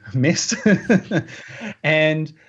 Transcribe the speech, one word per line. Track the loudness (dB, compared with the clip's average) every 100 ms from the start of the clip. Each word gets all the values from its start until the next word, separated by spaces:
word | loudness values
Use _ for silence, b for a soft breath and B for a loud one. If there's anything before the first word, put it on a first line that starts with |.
<laughs> | -6
mess | 0 0 0 -2 0
<laughs> | 2 2 2 0 0 -4 -6 -12 -18 -14 -14 -6
and, | 0 2 2 0 -4 -12